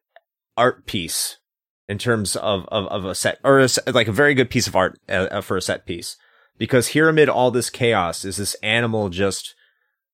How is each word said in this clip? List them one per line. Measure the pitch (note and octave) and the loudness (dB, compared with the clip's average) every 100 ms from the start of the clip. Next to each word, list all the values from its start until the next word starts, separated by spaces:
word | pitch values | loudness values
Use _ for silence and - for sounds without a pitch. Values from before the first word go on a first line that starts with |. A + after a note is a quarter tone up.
| _ _ _ _ _ - | _ _ _ _ _ 0
art | B2 - - | 0 0 -8
piece | G#2 E2 - - - _ _ _ _ - | -8 -6 -6 -8 -10 _ _ _ _ -10
in | G2+ | -6
terms | B2 A2+ G2 G2 | 0 0 0 -4
of, | G2+ G2 - | -2 -4 -2
of, | G#2+ F#2+ | -6 -4
of | G#2 | -6
a | F#2+ | -6
set, | F#2 A2 - | -4 -4 -2
or | C3 C3+ | 4 6
a | B2+ | 6
se-, | - - | 2 0
like, | B2 A2 | 0 0
a | |
very | G2+ C#3+ | 2 2
good | C3 A#2+ | 4 0
piece | B2+ G2+ | 0 0
of | F#2 | 0
art, | F2+ - - | 0 -2 -4
uh, | F#2+ F#2+ | -2 -2
uh, | G2+ | -4
for | - G2 | -4 -6
a | |
set | - E2+ - | -4 -6 -8
piece. | F2 - - _ _ _ - | -12 -12 -16 _ _ _ -8
Because | A#2 C3 - | 0 2 2
here | D3 D#3+ | 2 4
amid | D#3 C3+ | 6 4
all | - B2+ | 4 2
this | A#2+ A2 | 2 -4
chaos | - B2 G#2+ E2+ D#2+ | 0 2 2 0 -4
is | G2 F#2 | -8 -6
this | G2+ - | -6 -6
animal | G#2+ A2+ A#2+ A2 G2+ | -2 0 0 -2 -4
just | F2 G2 F2+ - - _ _ _ _ _ | 0 -2 -2 -12 -18 _ _ _ _ _